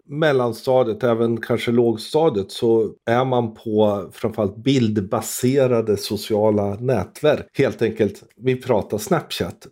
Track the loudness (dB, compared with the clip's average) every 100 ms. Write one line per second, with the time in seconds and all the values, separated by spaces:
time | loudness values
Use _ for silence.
0 | -10 -2 0 2 0 -2 0 2 2 0
1 | 0 2 0 -2 -2 -2 0 2 2 0
2 | -2 0 2 0 -4 -2 2 2 2 -4
3 | 0 0 2 0 -2 -6 -2 2 2 0
4 | -6 -8 -6 -2 -4 -2 0 2 2 0
5 | -2 -4 -4 -2 0 2 2 2 0 -2
6 | -4 -6 -2 0 2 2 -2 -4 -2 -2
7 | -4 -2 0 0 -2 -2 -2 0 -2 0
8 | 0 -2 -8 _ -2 -2 0 0 0 -6
9 | -2 -2 -2 -6 -8 -10 -20